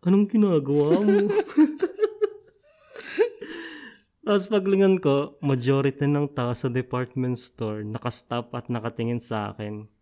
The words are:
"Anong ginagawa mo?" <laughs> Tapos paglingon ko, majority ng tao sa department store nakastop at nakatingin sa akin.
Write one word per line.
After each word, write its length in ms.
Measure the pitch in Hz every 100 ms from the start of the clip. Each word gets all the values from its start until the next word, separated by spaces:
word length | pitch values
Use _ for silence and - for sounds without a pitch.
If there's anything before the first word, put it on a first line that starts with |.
"Anong 240 | 175 196 202
ginagawa 720 | 226 208 160 135 143 147 180
mo?" 320 | 208 202 202
<laughs> 0 | 403 - - 302 - 370 - 427 - - - _ _ _ _ _ - - - 480 - - - - - - - _ _ -
Tapos 180 | 202 190
paglingon 480 | 214 190 196 196 185
ko, 380 | 160 139 147 -
majority 640 | 143 135 120 139 135 135
ng 240 | 143 147 143
tao 180 | 139 120
sa 160 | 120 135
department 720 | 123 123 123 123 - 127 123
store 400 | - - 113 107
nakastop 720 | 107 110 123 - - 120 120
at 160 | 123 -
nakatingin 540 | 120 113 - 117 120
sa 320 | - 110 104
akin. 340 | 104 107 104 107 _